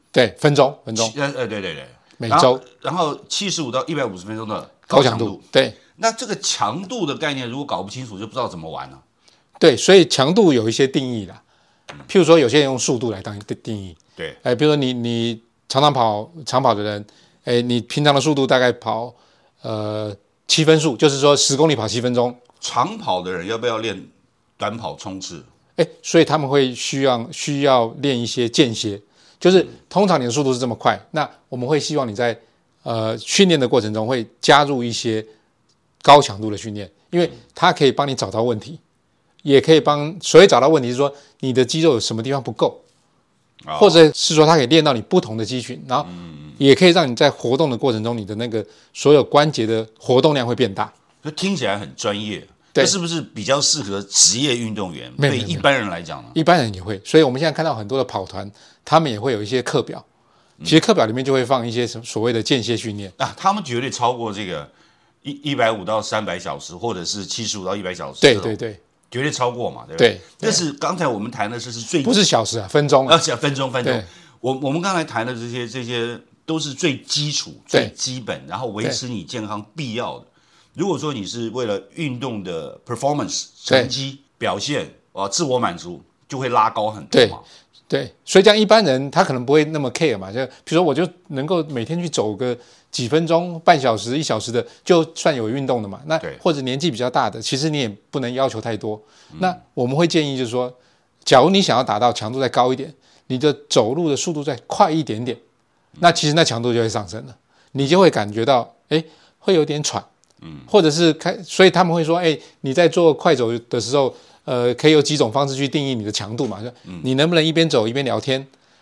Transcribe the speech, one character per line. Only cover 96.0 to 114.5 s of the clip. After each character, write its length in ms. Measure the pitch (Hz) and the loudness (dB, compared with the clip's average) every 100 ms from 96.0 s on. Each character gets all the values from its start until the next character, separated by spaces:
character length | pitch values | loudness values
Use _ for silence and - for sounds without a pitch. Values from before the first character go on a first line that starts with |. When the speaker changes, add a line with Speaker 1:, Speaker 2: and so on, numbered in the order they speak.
| 151 | -6
Speaker 1:
那 100 | 160 | -6
Speaker 2:
对。 200 | - 67 | -6 -4
Speaker 1:
或 120 | 185 | -2
者 80 | 143 | -2
年 180 | 131 135 | -4 -4
纪 100 | 170 | -4
比 80 | 110 | -4
较 140 | 123 | -4
大 180 | 143 113 | -2 -4
的， 140 | 113 | -4
其 140 | - 135 | -6 -4
实 120 | 156 | -4
你 120 | 147 | -2
也 80 | 113 98 _ | -6 -8 _
不 100 | 143 | -8
能 120 | 123 | -6
要 160 | 127 135 | -2 -2
求 120 | 110 | -4
太 160 | 117 107 | -8 -8
多。 260 | 110 107 _ _ _ | -8 -10 _ _ _
Speaker 2:
嗯。 60 | 156 | -6
Speaker 1:
那 140 | 185 180 _ | -6 -6 _
我 100 | 143 | -6
们 120 | 123 143 | -2 0
会 100 | 175 | 2
建 200 | 170 147 | 0 -2
议 120 | 131 | -4
就 60 | |
是 60 | 120 | -4
说， 220 | 123 123 - _ _ _ _ | -4 -6 -8 _ _ _ _
假 160 | - 131 | 4 6
如 80 | 156 | 6
你 100 | 196 | 4
想 160 | 175 120 | 2 0
要 60 | |
达 160 | 117 104 | 0 0
到 140 | 120 | 0
强 200 | 110 110 | -2 -6
度 80 | 131 | -4
再 80 | 127 | -2
高 240 | 127 127 | 2 0
一 40 | 131 | 0
点， 180 | 131 - _ _ - | -8 -16 _ _ -8
你 100 | 127 | -2
的 160 | 147 135 - | 0 -2 0
走 240 | 135 110 | 2 2
路 160 | 151 165 | 0 -2
的 80 | 135 | -2
速 160 | 180 | -4
度 120 | 151 | -6
再 120 | 143 120 - | -6 -8 -4
快 220 | - 185 | 0 2
一 120 | 160 | 2
点 200 | 127 107 | -2 -6
点， 140 | 123 - _ _ _ _ _ | -6 -8 _ _ _ _ _
Speaker 2:
嗯。 40 | - | 0
Speaker 1:
那 140 | 175 | 2
其 160 | 170 151 | 2 2
实 60 | |
那 100 | 160 | 2
强 180 | 156 117 | 0 0
度 100 | 120 | -2
就 80 | 117 | 0
会 80 | 113 | 0
上 180 | 107 92 | -4 -8
升 180 | 110 135 | -14 -16
了， 100 | - _ _ _ | -20 _ _ _
你 160 | 131 139 | -4 2
就 100 | 180 | 6
会 100 | 175 | 6
感 240 | 117 104 | 4 -4
觉 140 | 104 143 | -2 2
到， 260 | 123 - _ - | 2 0 _ -4
哎， 160 | 156 165 _ _ _ | -4 -4 _ _ _
会 120 | - | 0
有 120 | 175 | 2
点 180 | 147 147 | 2 -2
喘。 200 | 151 101 - _ _ _ | -4 -6 -10 _ _ _
Speaker 2:
嗯。 180 | - 147 - | -20 -20 2
Speaker 1:
或 140 | 208 | 4
者 100 | 156 | 4
是 220 | 151 170 | 4 2
开-， 240 | 156 180 190 | 2 -4 -6
所 220 | 170 - 190 | -6 2 4
以 40 | |
他 140 | 175 | 4
们 100 | 175 | 2
会 80 | 170 | 0
说， 140 | 156 170 | 0 0
哎， 220 | 170 139 - _ | 0 -2 -6 _
你 100 | 139 | -4
在 160 | 131 170 | 2 2
做 240 | 180 165 | 4 2
快 220 | 143 175 | 4 2
走 180 | 131 117 117 - | 2 0 -4 -4
的 100 | 120 | -6
时 160 | 110 | -2
候， 200 | 143 131 - _ _ | 0 0 -4 _ _
呃， 260 | - | -6